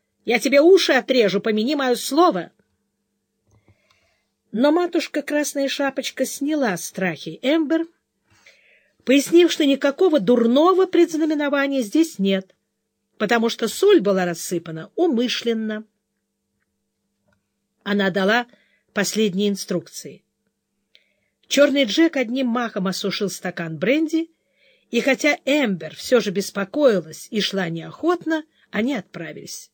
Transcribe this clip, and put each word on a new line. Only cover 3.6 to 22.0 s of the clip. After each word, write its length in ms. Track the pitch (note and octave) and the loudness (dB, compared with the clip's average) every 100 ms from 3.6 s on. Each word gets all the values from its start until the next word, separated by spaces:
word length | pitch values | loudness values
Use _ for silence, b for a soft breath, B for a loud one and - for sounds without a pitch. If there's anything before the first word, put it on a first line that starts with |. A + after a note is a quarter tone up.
| _ _ _ _ _ _ _ _ _ | _ _ _ _ _ _ _ _ _
Но 200 | G#3 C#4+ | 0 2
матушка 500 | E4 F4 E4+ - D4+ | 2 0 -2 -4 -6
Красная 460 | C#4+ D4 D4 C#4+ C#4 | -4 -4 -4 -4 -4
Шапочка 580 | - C#4 C4+ B3+ - C4 | -2 -4 -4 -8 -6 -6
сняла 500 | - C#4 D#4 B3 F3 | -4 -4 -2 -2 -4
страхи 600 | - - F#3 D3+ - D#3+ | -8 -6 -6 -6 -10 -8
Эмбер, 460 | B3+ D#4+ D4 E4 E4 _ _ _ _ b b b b b b b | -2 0 0 -2 -4 _ _ _ _ b b b b b b b
пояснив, 480 | - C#4 - E4+ E4+ | 2 2 4 4 4
что 140 | - D4 | 4 0
никакого 540 | C4+ C#4+ C#4 F#4+ D4+ | 2 0 2 2 2
дурного 640 | F#3+ A#3+ A#3 B3+ E4 F#4 F#4 | 4 2 4 4 4 4 2
предзнаменования 960 | E4+ E4+ D4+ D#4 D4+ C#4+ C#4 C#4 C4+ | 4 2 2 -2 -2 -2 0 0 -2
здесь 380 | G#3 D4+ D#4+ - | 0 0 0 0
нет, 360 | G3 F#3+ F#3+ _ _ _ _ _ _ _ | -2 -2 -4 _ _ _ _ _ _ _
потому 320 | G3+ A#3 A3+ | -2 0 0
что 180 | - A3+ | -2 -6
соль 320 | - G4+ F#4 | 0 4 6
была 260 | G3+ F#3+ F3 | 4 0 -2
рассыпана 680 | E3+ - F3 E3+ D#3+ D#3+ - | -6 -6 -8 -8 -12 -12 -2
умышленно. 880 | E4+ A#3 B3 - A#3+ A3+ A3 G#3+ G#3+ _ _ _ _ _ _ _ _ _ _ _ _ _ _ _ _ _ _ _ | 0 2 -2 -2 -4 -4 -4 -8 -12 _ _ _ _ _ _ _ _ _ _ _ _ _ _ _ _ _ _ _
Она 260 | G3+ G3+ G3 | -4 0 0
дала 360 | F#3+ F#3+ A#3 A#3+ b b b b | 0 2 0 -2 b b b b
последние 560 | - G3 G#3 G#3+ F#3 G#3 | -4 -2 0 0 0 -2
инструкции. 760 | G3 - F3+ E3 - D3 - _ _ _ _ _ _ _ _ _ _ _ _ _ | -2 -4 -6 -6 -16 -18 -20 _ _ _ _ _ _ _ _ _ _ _ _ _
Чёрный 360 | C4+ C#4+ C#4 | 2 2 2
Джек 340 | B3+ A#3+ | 0 2